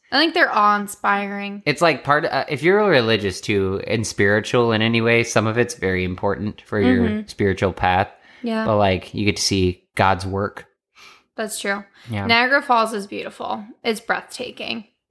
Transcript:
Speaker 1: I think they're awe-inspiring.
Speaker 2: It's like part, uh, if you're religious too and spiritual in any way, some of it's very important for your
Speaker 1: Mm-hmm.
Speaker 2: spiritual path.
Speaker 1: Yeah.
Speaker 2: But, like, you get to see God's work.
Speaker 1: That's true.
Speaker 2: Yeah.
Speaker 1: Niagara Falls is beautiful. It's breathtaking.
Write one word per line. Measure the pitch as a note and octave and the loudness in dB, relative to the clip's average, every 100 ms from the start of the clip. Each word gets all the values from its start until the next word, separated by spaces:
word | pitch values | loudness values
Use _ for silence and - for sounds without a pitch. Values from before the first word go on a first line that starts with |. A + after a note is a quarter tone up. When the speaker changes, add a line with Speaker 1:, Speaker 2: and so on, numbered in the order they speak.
| _ | _
Speaker 1:
I | C4+ | 0
think | D#4+ | 0
they're | E4+ C#4+ | 2 0
awe-inspiring. | A#3 G#3 G#3 G3+ - G#3 G3+ G3+ G3+ G3+ G3+ D3 | 2 2 2 -2 -6 -2 -2 -2 -8 -10 -6 -4
Speaker 2:
It's | C#3+ | 2
like | E3+ C#3 | 2 2
part, | - D3 D#3+ | 0 0 0
uh, | C3+ - | -2 -2
if | C#3 | 0
you're | D#3+ G3+ G#3 | 2 4 4
religious | C#3+ A2+ A2 G2 F2 | 4 4 2 0 -4
too | - G#2 F#2+ G2 - | -2 0 0 -2 -2
and | A2+ G#2+ | -4 -2
spiritual | - G2+ G#2+ G2+ B2 A#2 | 0 2 2 2 2 4
in | A2 | 2
any | A2+ A#2 | 2 2
way, | A#2 A#2 | 4 2
some | A#2 A2+ A2 | 2 0 2
of | A2+ | 2
it's | A#2+ - | 0 0
very | F#2+ F#2 | -2 0
important | F2+ F2+ G2+ - G#2 - - | -2 -2 -2 -2 -4 -8 -6
for | G#2+ | 0
your | B2 B2 A2+ | 2 4 2
Speaker 1:
Mm-hmm. | G#3+ G#3 | -2 -6
Speaker 2:
spiritual | - G2+ F#2 F#2+ | -2 0 0 -2
path. | - F#2 F2+ G2+ - _ - | 0 2 2 0 -6 _ -12
Speaker 1:
Yeah. | A#3 A3 A3 | -6 -4 0
Speaker 2:
But, | G#2 | 2
like, | G2 F#2 - | 2 0 -4
you | - | -4
get | G#2 G2+ | -2 -2
to | |
see | - G2 F2+ F2 _ - | 0 2 0 -2 _ 0
God's | F#2+ F#2 F#2 | 2 2 -2
work. | G2 G2+ - - _ _ _ - - _ - | -4 -6 -8 -20 _ _ _ -20 -20 _ -10
Speaker 1:
That's | A3 - | -8 -6
true. | G3+ G3+ G#3 _ - | -6 -6 -8 _ -8
Speaker 2:
Yeah. | A#2 G3 | -4 0
Speaker 1:
Niagara | A#3 B3+ C#4+ | 2 2 0
Falls | - A#3 A3 | 2 2 0
is | A3 G3 | -4 -8
beautiful. | G3+ - - - A3 G#3 - | -10 -12 -10 -8 -8 -10 -8
It's | A#3 G#3+ | -4 -4
breathtaking. | - - - - - - - A3+ - _ - | -4 -6 -6 -12 -12 -10 -10 -10 -12 _ -4